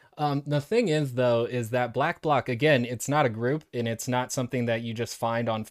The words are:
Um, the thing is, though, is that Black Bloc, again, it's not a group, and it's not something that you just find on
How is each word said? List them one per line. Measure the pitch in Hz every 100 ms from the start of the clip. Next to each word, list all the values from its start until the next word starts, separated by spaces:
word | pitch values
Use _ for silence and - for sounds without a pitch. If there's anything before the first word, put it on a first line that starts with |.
| _ -
Um, | 147 143 143
the | 147
thing | 139 226 220
is, | 156 143
though, | 123 123 117
is | 117 123 113
that | 123 120
Black | 120 151 170
Bloc, | 160 139 117
again, | 117 147 139
it's | 120 120 -
not | 143
a | 139
group, | 110 120 151 -
and | 123 117
it's | 113 -
not | 123 127
something | - 123 131 117
that | 113
you | 117
just | 110 113 -
find | 117 117 117
on | 110 110